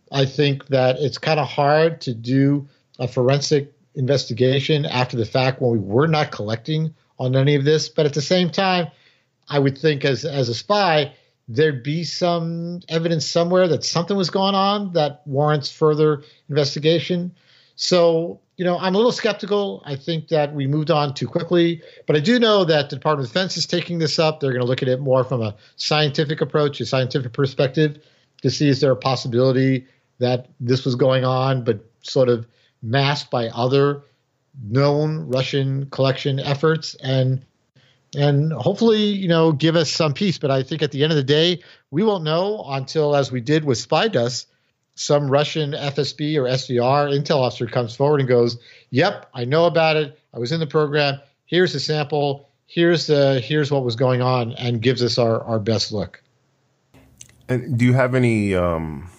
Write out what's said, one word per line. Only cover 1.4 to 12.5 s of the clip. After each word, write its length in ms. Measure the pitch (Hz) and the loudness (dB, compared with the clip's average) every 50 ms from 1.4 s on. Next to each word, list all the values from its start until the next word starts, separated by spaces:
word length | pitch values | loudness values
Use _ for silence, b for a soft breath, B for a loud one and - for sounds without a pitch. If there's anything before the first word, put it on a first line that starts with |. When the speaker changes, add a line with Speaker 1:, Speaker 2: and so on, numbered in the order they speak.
| 135 | -2
Speaker 1:
hard 560 | - - 147 143 143 151 156 160 165 160 160 | -2 -2 0 2 4 4 4 4 2 0 -4
to 140 | - 135 117 | -8 -8 -8
do 540 | 113 113 120 131 135 139 139 143 143 139 b b b b b b - | -6 -4 0 2 2 4 4 2 0 -4 b b b b b b -6
a 80 | 127 | -6
forensic 680 | 120 - 131 123 127 139 143 139 - 156 143 143 - _ _ _ _ _ | -4 -2 0 2 2 2 0 0 0 0 0 0 -4 _ _ _ _ _
investigation 880 | 151 131 123 143 135 - - 120 104 127 127 135 135 135 - 156 147 151 | -4 0 2 2 0 0 -4 0 2 2 2 2 2 0 0 0 0 0
after 300 | 160 - 127 127 - - | -2 -2 -2 -2 -2 -2
the 100 | 120 107 | -4 -4
fact 360 | - - 131 127 131 127 - | -2 0 0 0 0 0 0
when 80 | 135 120 | 0 0
we 80 | 117 107 | 0 0
were 300 | 95 98 104 127 156 165 | -2 0 2 2 2 2
not 240 | 156 151 147 - | 2 0 -2 -2
collecting 640 | - - 104 104 113 - - 156 156 156 160 160 b b b b b - | -4 -8 -6 -6 -6 -6 -4 -4 -4 -4 -4 -6 b b b b b -6
on 160 | 131 127 131 | -2 0 2
any 180 | 135 135 143 147 | 2 4 4 2
of 100 | 139 135 | 2 2
this. 240 | 147 156 151 143 - | 2 2 0 0 -4
But 180 | - - 151 | -2 0 0
at 80 | 143 147 | 0 0
the 80 | 156 | -2
same 280 | 139 - 185 180 185 165 | -2 0 0 2 2 0
time, 380 | - 202 196 190 180 175 165 165 b b b b b b b b b _ _ - | 0 0 0 2 0 0 -2 -4 b b b b b b b b b _ _ -4
I 100 | 147 143 | 0 0
would 200 | 139 139 135 135 | 2 0 0 0
think 260 | 160 160 147 135 147 | 0 0 0 0 0
as, 200 | 143 131 110 139 | -2 -2 -2 -4
as 240 | 165 139 139 127 117 | -4 -2 -2 -2 -2
a 60 | 113 | -4
spy, 580 | 113 - - 208 208 196 175 160 151 139 139 b b b b b b _ | -6 -2 -2 0 2 2 2 2 2 0 -2 b b b b b b _
there'd 360 | - 110 135 156 156 143 123 | -6 0 2 2 2 0 -2
be 220 | 117 143 151 170 170 | -6 -6 -6 -4 -6
some 760 | 160 - - 180 175 175 170 165 165 | -8 -4 -2 -2 0 0 -2 -4 -4